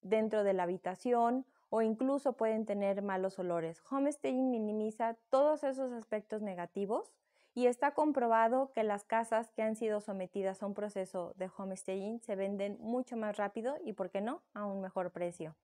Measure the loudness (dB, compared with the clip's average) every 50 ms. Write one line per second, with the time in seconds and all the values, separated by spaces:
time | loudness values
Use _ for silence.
0 | -2 0 0 2 2 2 0 2 2 4 2 2 2 0 -2 -4 _ -6 -8 -4
1 | -2 0 2 4 4 4 2 0 -2 _ _ _ _ _ 0 2 2 2 2 2
2 | 2 2 2 2 2 0 0 2 0 2 2 0 0 -2 -2 0 2 2 0 0
3 | 0 -2 -2 0 -2 -2 -2 -2 -2 0 0 0 -2 -4 -6 -10 _ -4 -2 0
4 | 0 0 0 -2 -2 -2 0 2 2 2 2 0 0 -2 -2 -2 -2 -2 -2 -2
5 | -2 -2 -2 -4 _ _ 4 4 6 6 4 2 0 -2 -2 -2 -4 -4 -4 -8
6 | -8 _ -4 -6 -4 _ -6 -4 -4 -4 -4 -6 -6 -6 _ -4 -2 0 0 -2
7 | -4 -6 _ _ _ _ _ _ _ _ _ 4 4 4 4 4 0 0 2 4
8 | 2 4 4 4 4 6 6 6 6 6 6 4 0 0 0 0 2 2 0 -2
9 | -2 _ 0 0 2 2 0 0 0 -2 _ -2 0 0 0 0 0 0 0 0
10 | -2 -4 -6 -6 -6 -4 _ -2 -2 -2 -2 -2 -4 -6 -4 -4 -4 -4 -2 -4
11 | -6 -4 -4 -6 -6 -6 -6 -6 -8 -8 -6 -8 -8 -8 -8 -8 -6 -4 -4 -4
12 | -2 -4 -6 -6 -4 -6 -2 -2 0 -2 -2 -2 -4 -4 -6 -6 -6 -4 -2 -2
13 | -2 -4 -4 -4 -2 -2 -2 -2 -2 -2 -2 -4 -4 -4 -4 -4 -6 -8 -6 -4
14 | -6 -4 _ -4 -4 -2 -4 -6 _ _ _ -8 -6 -6 -4 -6 -6 -6 -4 -4
15 | -4 -4 -4 -4 -4 -4 -4 -6 -10 -10 -10 _